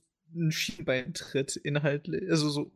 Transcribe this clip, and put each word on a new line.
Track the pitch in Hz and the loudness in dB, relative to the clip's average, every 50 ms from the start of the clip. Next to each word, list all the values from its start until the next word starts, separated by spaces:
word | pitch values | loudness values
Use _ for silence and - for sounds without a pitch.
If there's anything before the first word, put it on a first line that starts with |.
| _ _ _ _ _ - 160 | _ _ _ _ _ -10 -2
ein | 170 165 156 160 | 0 2 2 2
Schienbeintritt | - - - - - - - 131 131 127 - 160 - - - - 135 143 - - | 0 -2 -4 -4 -4 -2 0 0 0 0 -4 -8 -10 -6 -2 0 0 0 0 -4
inhaltlich, | - - 151 143 147 147 147 143 147 - - 160 - - - | -6 -2 -2 0 2 2 2 2 0 -2 -4 -4 -2 0 2
also | 165 156 151 151 | 4 4 4 2
so | 143 147 - - - | 2 0 -2 -4 -8